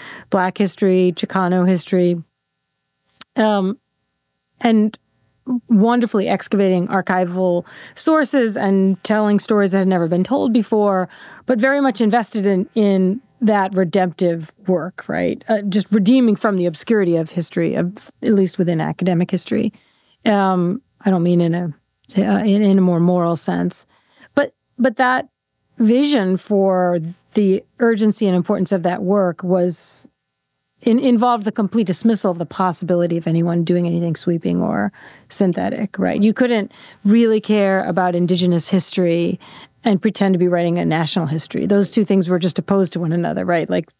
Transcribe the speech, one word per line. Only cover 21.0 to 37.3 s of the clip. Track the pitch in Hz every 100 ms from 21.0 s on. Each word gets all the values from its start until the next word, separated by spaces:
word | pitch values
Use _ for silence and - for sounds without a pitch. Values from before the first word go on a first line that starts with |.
I | 202
don't | 180
mean | 175 175
in | 170
a, | 170 170 - _ _ - 190
uh, | 202 202
in, | 220 202
in | 202 196
a |
more | 180 170
moral | 175 180 170 165
sense, | - 175 180 - - _ _ _ -
but, | - 285 _ _ -
but | 254 226
that | 254 254 - _ _ _ _ -
vision | 220 247 294 277 185 185
for | - 202 196 185 180 175 160 - _
the | 214 196 190 - -
urgency | 233 208 214 202 202
and | 180
importance | 170 202 180
of | 190
that | 175 185
work | 185 202 180 165
was | 180 180 180 170 - - - _ _ _ _ _ _ _
in-, | 240 233
involved | 269 233 247 240
the | 208
complete | - 196 233 185
dismissal | 175 226 220 196
of | 170
the | 165
possibility | - 185 160 165 175 175 170
of | 165
anyone | 165 170 170
doing | 165 175 170
anything | 170 170 151
sweeping | - 170 185 -
or | 85 - 208 - - - -
synthetic, | - 190 175 185 - 208 -
right? | 185 -
You | 214
couldn't | 214 247 226 196 - - -
really | 202 233 226